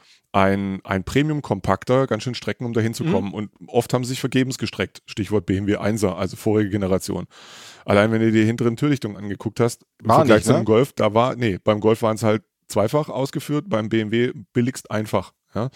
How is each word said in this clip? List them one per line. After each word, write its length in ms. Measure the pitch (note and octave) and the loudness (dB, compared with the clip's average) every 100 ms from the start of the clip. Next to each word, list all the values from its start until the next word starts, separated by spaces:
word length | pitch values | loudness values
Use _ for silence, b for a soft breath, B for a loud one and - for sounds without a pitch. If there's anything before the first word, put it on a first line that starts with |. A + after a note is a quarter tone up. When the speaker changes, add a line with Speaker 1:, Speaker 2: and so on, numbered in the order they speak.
| b b b | b b b
Speaker 1:
ein, 480 | G2+ G2 G2 G2 F#2+ | 0 2 0 -4 -8
ein 200 | - F#2+ | -4 -4
Premium-Kompakter 1000 | F2+ C3 D3+ D3 - G2 - F#2+ - B2+ C3+ | -2 0 0 -2 -4 -4 -2 -2 0 0 2
ganz 180 | G#2+ | -2
schön 120 | B2 B2 | -4 -8
strecken, 300 | - G#2+ B2 | -8 -6 -4
um 80 | |
dahin 200 | A#2 A2+ | -2 -2
zu 120 | A#2 D#3+ | -2 -2
Speaker 2:
Mhm. 60 | |
Speaker 1:
kommen. 220 | F#3+ G2 | -2 -2
Und 160 | G2+ G#2 _ E2+ | -8 -10 _ -4
oft 260 | B2 - | -2 0
haben 100 | B2 | -2
sie 60 | B2 | -2
sich 100 | C3 | -4
vergebens 380 | C3+ C3 C3 B2 | -2 0 0 -2
gestreckt. 440 | A2 - F#2+ - - | -6 -4 -6 -8 -14
Stichwort 400 | - F#2+ G#2 F2 | -8 -2 -2 0
B 120 | G2 | -2
M 100 | G2+ | 0
W 100 | G2+ | 0
Einser, 400 | G2+ A2 G2 F2 | 0 0 -2 -2
also 180 | F#2+ - | -6 -4
vorige 340 | - G#2+ G#2 | 0 0 0
Generation. 560 | G#2 F#2+ F#2 - F#2 F2+ B B B B B - | 0 0 0 -2 -6 -8 B B B B B 0
Allein 260 | G2+ A2 | 2 4
wenn 80 | A2+ | 4
du 80 | A2+ | 4
dir 100 | A2 | 4
die 40 | G#2+ | 4
hinteren 300 | A#2+ A#2 A#2 | 2 0 0
Türlichtungen 400 | D3 C#3 A2+ G2+ | 0 -2 -4 -10
angeguckt 420 | G#2 F#2+ A2 - | -10 -8 -6 0
hast, 240 | A#2+ - _ _ | 0 -2 _ _
im 60 | G#2+ | 2
Speaker 2:
War 80 | B2 | 4
Speaker 1:
Vergleich 220 | D3 G#2+ | 6 4
Speaker 2:
nicht, 60 | G#2 | 4
Speaker 1:
zu 60 | |
Speaker 2:
ne? 60 | B2 | 2
Speaker 1:
einem 80 | G#2+ | 4
Golf, 260 | A2 C#3 | 4 4
da 200 | - G#2+ | 2 2
war, 220 | G#2+ B2 A#2+ | 4 2 0
nee, 220 | A#2+ F2+ | -2 0
beim 160 | - G#2 | 0 2
Golf 220 | G#2 A2+ | 4 4
waren's 220 | A2+ A2 | 2 2
halt 200 | A2+ G#2+ - _ - | 2 0 -2 _ -6
zweifach 400 | G#2 G#2 D3 D3+ | -2 0 0 -2
ausgeführt, 560 | A2 C3+ D#3 - D3 - | -4 -4 -6 -4 -4 -2
beim 180 | A2 A2 | -4 0
B 120 | A2+ | 0
M 100 | G#2+ | 0
W 220 | A2+ B2 C3+ G2 | 0 0 -4 -6
billigst 380 | - A#2+ - - | -2 -2 -2 -6
einfach. 420 | G#2+ G#2+ G#2 F#2 _ _ G2 | -6 -2 -4 -4 _ _ -6
Ja? 140 | B2 | -6